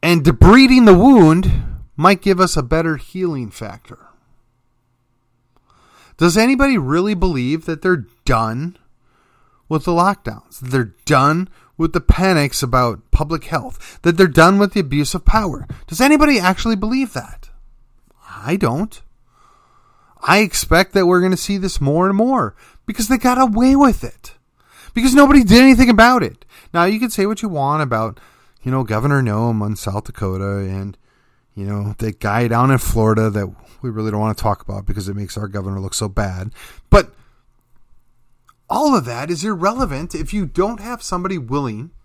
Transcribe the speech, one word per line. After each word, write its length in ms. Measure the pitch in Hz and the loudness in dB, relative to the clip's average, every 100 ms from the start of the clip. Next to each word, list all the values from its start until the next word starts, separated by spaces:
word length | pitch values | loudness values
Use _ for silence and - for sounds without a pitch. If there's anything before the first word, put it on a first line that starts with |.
and 220 | 160 170 | 0 0
debriding 640 | 147 127 175 233 269 254 226 | 0 6 8 8 8 6 8
the 100 | 180 | 8
wound 540 | 240 254 160 165 190 - - - - - | 8 8 6 4 2 -2 -4 -10 -16 -2
might 280 | 165 196 | 0 0
give 160 | 202 185 | 0 0
us 180 | 185 160 | 0 0
a 60 | |
better 320 | 123 160 165 147 | -2 -2 -2 -6
healing 560 | - 180 180 147 113 | -10 -8 -6 -6 -10
factor. 560 | - 107 113 _ - _ _ _ _ _ _ _ _ _ _ _ _ _ _ _ _ _ _ _ _ _ - | -12 -16 -16 _ -20 _ _ _ _ _ _ _ _ _ _ _ _ _ _ _ _ _ _ _ _ _ -2
Does 180 | 170 180 | 0 2
anybody 400 | 233 269 277 247 | 2 2 0 0
really 340 | 131 156 196 | -2 -2 -2
believe 520 | 202 185 143 123 156 160 | -2 -2 -2 -4 -6 -6
that 180 | 160 | -6
they're 240 | 185 175 113 _ - | -4 -4 -6 _ -2
done 540 | 117 113 113 165 180 _ _ _ _ _ _ _ _ _ | -2 -2 -6 -10 -12 _ _ _ _ _ _ _ _ _
with 160 | 156 160 | -6 -2
the 60 | |
lockdowns, 680 | 170 180 196 - 107 _ - | 0 0 -2 -10 -16 _ -18
that 120 | 127 | -4
they're 240 | 131 113 _ - | -4 -4 _ -2
done 420 | 143 139 160 185 - _ _ | 0 2 -2 -6 -14 _ _
with 160 | 160 | -4
the 80 | 165 | -4
panics 600 | - - 190 175 143 - | 2 2 2 0 -2 -4
about 480 | 127 127 123 101 _ | -2 0 -2 -4 _
public 320 | - 151 165 | -2 -2 -6
health, 560 | - 160 254 - - - | -6 -8 -8 -16 -18 -4
that 160 | 170 170 | -2 2
they're 100 | 185 | 2
done 300 | 143 165 202 | 6 4 4
with 160 | 202 | 0
the 60 | 208 | -2
abuse 340 | 151 143 143 | -4 -4 -4
of 120 | - - | -2 2
power? 420 | 220 202 147 - - - | 2 0 -8 -14 -18 -14
Does 160 | 170 | 0
anybody 380 | 262 302 294 254 | 2 4 4 2
actually 360 | 180 185 226 220 | 0 -2 -2 -2
believe 380 | 208 262 262 | -2 -4 -4
that? 360 | - - - - - - _ _ _ _ _ - 101 104 | -8 -12 -18 -20 -20 -20 _ _ _ _ _ -20 -14 -6
I 100 | 98 | -2
don't. 440 | 120 131 214 - - _ _ _ _ _ _ _ _ _ _ _ | -2 -2 -6 -10 -20 _ _ _ _ _ _ _ _ _ _ _
I 180 | - 185 | 0 2
expect 540 | 180 - - 160 190 | 2 -4 0 0 2
that 120 | 196 180 | 0 2
we're 160 | 180 | 2
gonna 160 | 185 180 | 0 -2
see 200 | - 202 | -4 -4
this 220 | 185 - | -4 -4
more 280 | 139 151 185 | -2 0 0
and 100 | 196 | 0
more 380 | 240 262 117 - _ _ - | 0 -2 -4 -8 _ _ -14
because 220 | 208 220 | -8 -2
they 100 | 254 | 0
got 200 | 254 247 | 2 2
away 380 | 262 214 254 277 | 0 2 2 4
with 280 | 277 208 | 4 2
it, 300 | - - - - _ _ _ _ - | -6 -16 -20 -20 _ _ _ _ -12
because 220 | - 254 262 | -2 2 4
nobody 280 | 285 294 | 6 6
did 180 | 220 240 | 6 6
anything 280 | 262 240 247 | 8 6 4
about 340 | 220 233 254 | 6 4 4
it. 220 | 139 - _ _ _ | -2 -10 _ _ _
Now, 100 | 175 | -2
you 160 | 175 214 | 0 0
can 100 | 240 | -4
say 160 | 214 196 | -2 -4
what 160 | 214 | -4
you 60 | 220 | -6
want 340 | 160 135 151 | -4 -2 -2
about, 380 | 143 113 110 - _ _ _ _ | -2 -4 -4 -8 _ _ _ _
you 80 | 127 | -6
know, 140 | 131 | -4
Governor 400 | 127 107 131 143 | -2 -2 0 0
Noem 420 | 123 104 117 113 104 | 0 -2 -2 -2 -6
in 100 | 104 | -6
South 280 | - 101 | -8 -8
Dakota 540 | - - 98 92 98 98 | -10 -10 -8 -6 -6 -6
and, 400 | 95 95 98 95 _ _ _ _ _ - | -8 -8 -12 -16 _ _ _ _ _ -14
you 100 | 98 | -10
know, 300 | 104 104 107 | -8 -8 -8
the 120 | 110 | -8
guy 360 | - 107 107 120 | -6 -6 -2 -2
down 220 | 117 131 | 0 0
in 100 | 131 | 0
Florida 500 | - 113 110 110 110 | -2 -2 0 0 -2
that 240 | 104 95 - _ _ | -4 -8 -12 _ _
we 80 | 127 | -12
really 220 | 110 110 | -8 -8
don't 80 | 104 | -4
wanna 140 | 107 | -6
talk 280 | 104 113 101 | -4 -6 -6
about 240 | - 101 95 | -8 -10 -8
because 220 | 101 95 | -8 -8
it 80 | 101 | -10
makes 220 | 101 - | -10 -10
our 100 | 104 | -10
governor 320 | 101 92 98 | -10 -10 -10
look 140 | 95 | -10
so 160 | - 107 | -8 -6
bad. 420 | 95 101 92 98 - - - _ | -6 -6 -8 -14 -16 -20 -20 _
But 240 | 605 - _ _ _ _ _ _ _ _ - _ _ _ _ _ _ _ | 6 6 _ _ _ _ _ _ _ _ -20 _ _ _ _ _ _ _
all 260 | - 294 247 | -2 0 0
of 100 | 123 | -2
that 240 | 117 147 | -10 -8
is 160 | 175 190 | -8 -6
irrelevant 680 | 196 185 240 262 139 170 156 | -4 -4 -4 -6 -6 -10 -10
if 180 | 156 | -8
you 120 | 214 170 | -6 -6
don't 340 | - 196 226 | -4 -4 -4
have 240 | 214 240 | -12 -14
somebody 340 | - 180 185 185 | -10 -8 -6 -8
willing 540 | 117 139 135 107 156 - | -6 -6 -6 -10 -14 -20